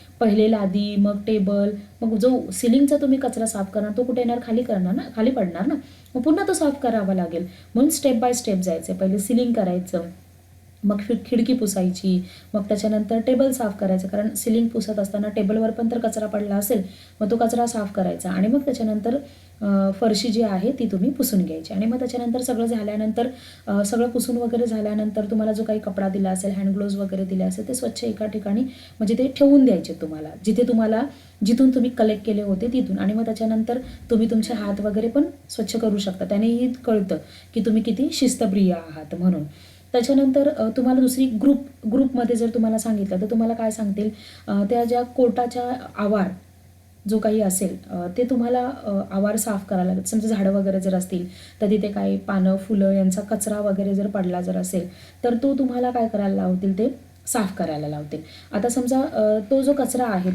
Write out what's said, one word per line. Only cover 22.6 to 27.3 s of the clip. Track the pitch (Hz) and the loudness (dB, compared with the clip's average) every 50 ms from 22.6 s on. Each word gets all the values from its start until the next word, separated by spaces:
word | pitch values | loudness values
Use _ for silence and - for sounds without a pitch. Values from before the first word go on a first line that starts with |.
| 233 | 0
झाल्यानंतर, | 233 233 220 208 208 208 208 214 220 220 233 240 262 254 - - - - - - - | 0 -2 -2 -2 -4 -2 -2 -2 -2 0 -2 -2 -4 -4 -8 -16 -20 -20 -12 -6 -2
अ, | 202 202 208 | 0 0 0
सगळं | 202 240 233 233 247 | 0 0 0 0 0
पुसून | 233 254 - - 247 240 | 0 -2 -2 -2 -2 -2
वगैरे | 240 226 233 226 247 | 0 0 0 0 0
झाल्यानंतर | 226 220 220 208 208 214 214 214 214 196 220 208 | 0 0 -2 -2 -2 -2 -2 -2 -2 -2 -2 -2
तुम्हाला | 202 240 220 214 220 | 0 0 0 0 0
जो | 214 202 226 | 0 -2 -2
काही | 226 214 214 | -2 -2 -2
कपडा | 208 208 190 - 196 196 | -4 -4 -4 -2 -2 -2
दिला | 185 196 196 190 | 0 0 0 0
असेल, | 185 185 - 202 | 0 -2 -2 -4
हँड | 196 190 196 196 196 | -2 -2 0 0 0
ग्लोव्ज | 202 202 202 196 196 | 0 -2 -2 -2 -4
वगैरे | 202 190 190 190 190 | -4 -4 -4 -4 -4
दिले | 185 | -2